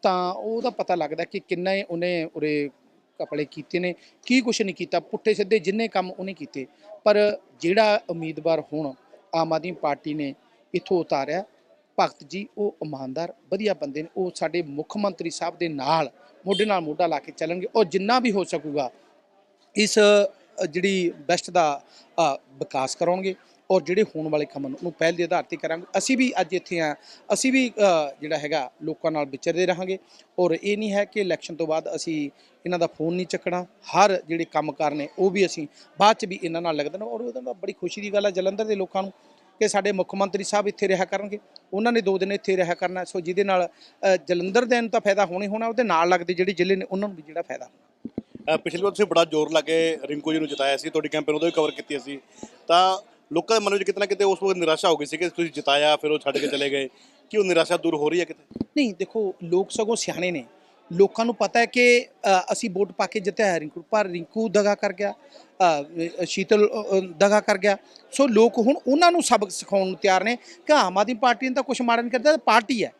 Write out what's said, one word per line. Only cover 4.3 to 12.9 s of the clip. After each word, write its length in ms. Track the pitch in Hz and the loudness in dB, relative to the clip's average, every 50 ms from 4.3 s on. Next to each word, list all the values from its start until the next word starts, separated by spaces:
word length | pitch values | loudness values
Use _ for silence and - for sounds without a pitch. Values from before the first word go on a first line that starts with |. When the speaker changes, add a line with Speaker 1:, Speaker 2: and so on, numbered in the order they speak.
| 247 254 | 2 2
Speaker 1:
ਕੁਛ 200 | 226 240 208 - | 2 2 -2 0
ਨਹੀਂ 140 | 220 196 170 | -2 -2 -2
ਕੀਤਾ, 240 | - 180 156 - 170 | -6 -6 -2 -2 -4
ਪੁੱਠੇ 340 | 160 - - 208 _ 220 214 | -4 -4 -12 -4 _ -2 0
ਸਿੱਧੇ 260 | 185 214 185 220 214 | 0 0 0 0 0
ਜਿੰਨੇ 280 | 156 185 196 220 226 | 0 0 -2 -2 -4
ਕੰਮ 240 | 220 - 196 180 185 | -2 -2 -2 -4 -4
ਉਹਨੇ 220 | 185 - 185 190 190 | -6 -10 -10 -10 -10
ਕੀਤੇ। 340 | _ 147 - - 139 131 - _ _ _ - - - _ | _ -14 -14 -12 -12 -12 -12 _ _ _ -20 -20 0 _
ਪਰ 340 | 208 208 208 208 208 208 - _ _ _ _ | 4 4 6 4 2 0 -4 _ _ _ _
ਜਿਹੜਾ 420 | 160 165 190 214 220 214 208 208 - - | -2 0 2 4 4 4 2 0 0 -4
ਉਮੀਦਵਾਰ 540 | 170 165 160 160 160 156 156 165 160 160 151 - 151 | -8 -6 -6 -8 -8 -4 -2 0 0 0 -2 -6 -6
ਹੁਣ 200 | 151 156 139 131 _ _ _ - - _ _ - | -6 -6 -6 -8 _ _ _ -20 -20 _ _ -2
ਆਮ 180 | 165 160 160 160 | -2 0 0 0
ਆਦਮੀ 180 | 160 151 180 | -2 -2 -6
ਪਾਰਟੀ 420 | 175 - - 151 143 139 _ 151 147 | -8 -4 -2 -2 -2 -2 _ -8 -6
ਨੇ 200 | 156 147 139 123 _ _ _ _ _ _ _ - | -4 -6 -6 -8 _ _ _ _ _ _ _ -8
ਇੱਥੋਂ 260 | 185 - - 196 175 | -8 -4 0 -2 -2
ਉਤਾਰਿਆ, 440 | 160 - 165 143 135 139 151 180 202 _ _ _ _ _ _ _ _ _ _ - | 0 0 -2 -2 -2 -2 -4 -6 -6 _ _ _ _ _ _ _ _ _ _ 0
ਭਗਤ 240 | 190 151 - _ 156 | 0 0 0 _ -20
ਜੀ, 200 | 139 - 190 202 - _ | -12 -10 -10 -10 -10 _
ਉਹ 180 | - 208 202 - _ 165 | -4 -4 -4 -4 _ -10
ਇਮਾਨਦਾਰ, 480 | 156 | -8